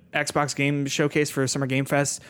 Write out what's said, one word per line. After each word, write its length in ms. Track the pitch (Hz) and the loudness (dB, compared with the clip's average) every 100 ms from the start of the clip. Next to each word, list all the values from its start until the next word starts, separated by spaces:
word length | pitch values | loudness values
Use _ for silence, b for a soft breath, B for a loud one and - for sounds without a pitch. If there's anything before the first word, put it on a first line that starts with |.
| - | -6
Xbox 420 | 151 143 156 143 - | -4 0 0 0 0
Game 300 | 143 143 135 | 0 0 -2
Showcase 420 | - 147 151 143 | 0 2 2 0
for 160 | 143 131 | 0 0
Summer 200 | 139 135 | 0 0
Game 160 | 131 | 0
Fest, 400 | 135 143 - - | 2 0 0 -4